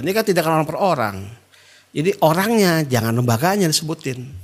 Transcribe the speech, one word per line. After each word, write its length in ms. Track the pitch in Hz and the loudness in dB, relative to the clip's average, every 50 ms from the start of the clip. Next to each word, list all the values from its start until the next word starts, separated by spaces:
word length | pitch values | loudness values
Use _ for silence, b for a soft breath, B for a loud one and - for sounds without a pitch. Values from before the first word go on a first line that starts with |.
Ini 100 | 123 170 | -4 -2
kan 120 | 196 220 214 | -2 0 0
tindakan 260 | 214 180 175 156 160 160 | 2 0 2 2 2 2
orang 140 | 156 151 151 | 2 0 0
per 100 | 160 - | -2 -2
orang. 380 | 202 190 165 135 113 104 98 95 95 101 113 - _ b b b b b b b b b | 0 0 0 0 -2 -4 -4 -6 -12 -12 -16 -20 _ b b b b b b b b b
Jadi 220 | - - 151 190 - - | -6 -2 -2 -2 0 2
orangnya, 640 | 170 156 160 175 196 220 233 220 196 180 165 160 156 | 2 2 2 2 0 2 2 2 4 4 2 2 0
jangan 240 | 135 127 113 107 113 | 0 0 0 2 2
lembaganya 540 | 113 120 123 120 117 113 147 180 196 208 190 | 0 0 2 2 0 2 2 0 2 2 2
disebutin. 640 | 160 156 - 165 151 165 165 - 139 123 127 123 135 139 92 | 2 0 0 -2 -4 -8 -8 -8 -8 -8 -8 -12 -14 -16 -18